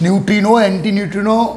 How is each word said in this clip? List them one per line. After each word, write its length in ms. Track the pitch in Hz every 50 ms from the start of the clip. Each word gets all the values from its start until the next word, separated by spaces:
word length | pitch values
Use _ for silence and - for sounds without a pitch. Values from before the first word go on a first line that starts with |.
neutrino, 580 | 165 175 190 196 - - 214 208 196 208 226 233
एंटी 320 | 220 196 190 185 156 214
न्यूट्रिनो, 480 | 196 196 208 165 170 196 202 214 220 226 233 220 -